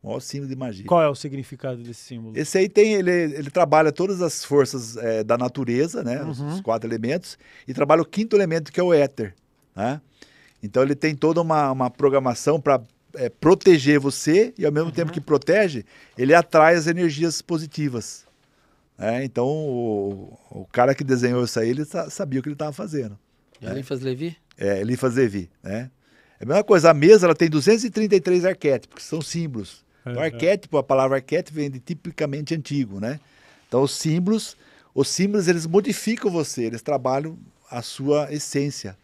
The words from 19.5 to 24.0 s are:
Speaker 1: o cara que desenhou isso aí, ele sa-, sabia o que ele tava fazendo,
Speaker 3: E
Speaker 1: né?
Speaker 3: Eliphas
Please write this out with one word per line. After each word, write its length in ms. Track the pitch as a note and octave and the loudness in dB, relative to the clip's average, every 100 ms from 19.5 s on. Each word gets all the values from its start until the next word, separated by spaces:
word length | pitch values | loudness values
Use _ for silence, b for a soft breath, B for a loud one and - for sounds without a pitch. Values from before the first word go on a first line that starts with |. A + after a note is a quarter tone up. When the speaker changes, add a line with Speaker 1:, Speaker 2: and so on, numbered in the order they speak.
| D#3 D3+ B2 A#2 G#2 G2 G2 G2 - _ | -2 -4 -4 -4 -4 -4 -8 -14 -20 _
Speaker 1:
o 160 | G#2 F#2+ | -18 -6
cara 240 | - B2 | 2 2
que 80 | C3+ | 2
desenhou 400 | C#3 B2+ B2 B2 | 0 0 2 0
isso 160 | A#2+ A#2+ | -2 -2
aí, 120 | A2+ | -2
ele 160 | C3 D3+ | -2 -4
sa-, 240 | F3 D3 | -8 -8
sabia 300 | - E3 C3 | -8 -6 -6
o 20 | |
que 80 | D3 | -6
ele 60 | C#3 | -8
tava 160 | D3+ | -10
fazendo, 440 | D3 G3+ D#3 A2+ G2+ _ _ _ _ | -8 -8 -8 -8 -14 _ _ _ _
Speaker 3:
E 60 | |
Speaker 1:
né? 80 | F#2+ | -10
Speaker 3:
Eliphas 280 | C3+ B2+ C3 | -10 -8 -8